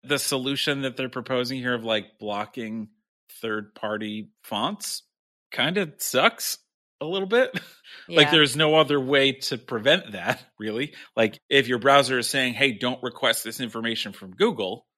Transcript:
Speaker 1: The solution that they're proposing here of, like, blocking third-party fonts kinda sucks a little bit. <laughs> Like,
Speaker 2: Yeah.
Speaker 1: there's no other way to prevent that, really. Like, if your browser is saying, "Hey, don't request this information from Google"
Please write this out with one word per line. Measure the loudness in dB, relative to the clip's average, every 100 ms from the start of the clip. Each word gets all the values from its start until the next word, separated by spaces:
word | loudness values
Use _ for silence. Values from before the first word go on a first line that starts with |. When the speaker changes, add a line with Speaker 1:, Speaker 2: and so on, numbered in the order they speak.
Speaker 1:
The | -2 -2
solution | 0 -2 -2 -2 -2 -2
that | -4 -4
they're | -8
proposing | -8 -4 -2 -2 -4
here | -4
of, | -4
like, | 0 -2 -2 _
blocking | -6 -6 -6 -8 -8 -8 -10 _ _ _ _ -10
third-party | -6 -6 -8 -8 -6 -4 -6 -8 -12 _
fonts | -8 -4 -4 -6 -10 -10 _ _ _ _ _
kinda | -2 0 0 -4 -6
sucks | -2 2 2 0 -8 -8 _ _ _ _
a | -6
little | -4 0
bit. | 2 2
<laughs> | -2 -10 -20 -20 -20 0
Like, | 4 6
Speaker 2:
Yeah. |
Speaker 1:
there's | 6 4 4
no | 4 4
other | 4 2
way | 2 4 4
to | 0 -6 -8
prevent | -6 0 4 2 2
that, | -8 -4 -4 -6 _
really. | -6 -4 -6 -10 -8 0
Like, | 0 0 _
if | 2 2
your | 2
browser | 6 6 6 0
is | 0
saying, | -2 -2
"Hey, | 0 0
don't | 0 -4 -4
request | -8 -2 0 0
this | -4 -8
information | -8 -6 -6 -6 -8
from | -12 -18 0
Google" | 0 2 -6 -6 _